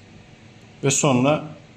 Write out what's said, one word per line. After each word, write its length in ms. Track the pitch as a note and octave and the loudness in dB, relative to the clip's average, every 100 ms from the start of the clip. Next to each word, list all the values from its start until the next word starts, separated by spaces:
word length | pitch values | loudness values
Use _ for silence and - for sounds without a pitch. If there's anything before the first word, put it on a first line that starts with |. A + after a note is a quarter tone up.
| - - - - - - - - | -20 -20 -20 -20 -20 -20 -20 -4
Ve 60 | C#3 | -2
sonra 540 | - D3+ B2 C3+ D3+ - - - | 0 2 2 2 0 -4 -18 -20